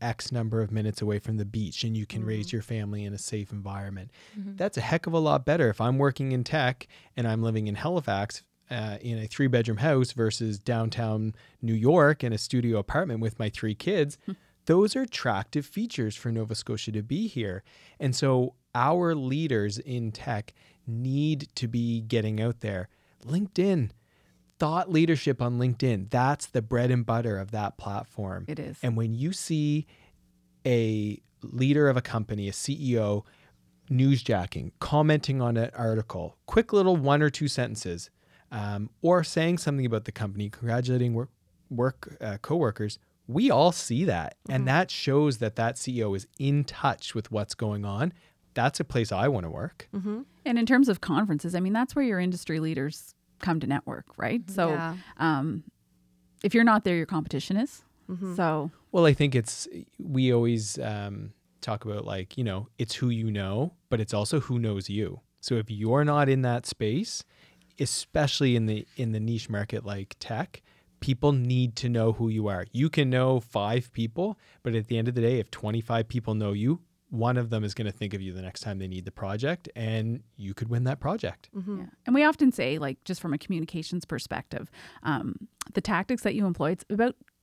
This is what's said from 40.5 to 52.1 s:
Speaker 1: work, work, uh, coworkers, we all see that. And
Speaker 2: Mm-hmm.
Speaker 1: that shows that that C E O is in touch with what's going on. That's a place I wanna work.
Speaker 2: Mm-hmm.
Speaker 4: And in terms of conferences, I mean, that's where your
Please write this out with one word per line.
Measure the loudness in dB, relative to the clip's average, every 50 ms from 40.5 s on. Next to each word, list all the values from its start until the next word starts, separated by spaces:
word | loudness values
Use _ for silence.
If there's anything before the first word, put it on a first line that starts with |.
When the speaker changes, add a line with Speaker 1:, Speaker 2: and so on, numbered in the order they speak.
| -6 -6 -4 -2 0 0 0 0 2 2 2 2 0
Speaker 1:
work, | -2 -4 -6 _ _ _ _ _ _ _ _
work, | -2 0 0 0 0 -4 -10 -18 -12 -8
uh, | -6 -6 -6 -6
coworkers, | -4 -2 0 2 2 0 0 -2 -4 -6 -6 -10 _ _ _ _ _
we | -4 0 2 4 4
all | 6 6 6 6
see | 4 2 -2 -2 0 0 2
that. | 2 0 0 -2 -4 -8 -10 -6 -2
And | -2 0
Speaker 2:
Mm-hmm. | 2
Speaker 1:
that | 4 4 4 2 2
shows | -2 -4 0 2 4 4 4 4 2 0
that | -2 -2 0
that | 0 0 0 -2 -4
C | -6 -4 -2 -2
E | 0
O | 0 -2
is | -4 -6 -10 _ -2
in | 0 2 2 2 0
touch | -2 -4 -2 -2 -2 -2 -2 -6 -8 -6
with | -6 -6 -4
what's | -4 -4 -4 -4 -4
going | -4 -4 -2 -2 -2 -4
on. | -4 -2 -2 -2 -2 -4 -6 _ _ _ _ _ _ _
That's | 0 2 2 2 -2
a | -4
place | -2 0 0 0 0
I | 0 2 2 2
wanna | 2 0 -2 -4
work. | -6 -6 -8 -8 -10 -14 -16 -10 -8
Speaker 2:
Mm-hmm. | -6 -6 -4 -6 -6 -8 -12 _ _ -2
Speaker 4:
And | 0 2 2
in | 4
terms | 6 8 8 8 6
of | 4 2
conferences, | 0 0 2 2 2 2 0 0 -2 -2 -2
I | 0
mean, | 0 0 2
that's | 0 0 0 0
where | 0 2
your | 2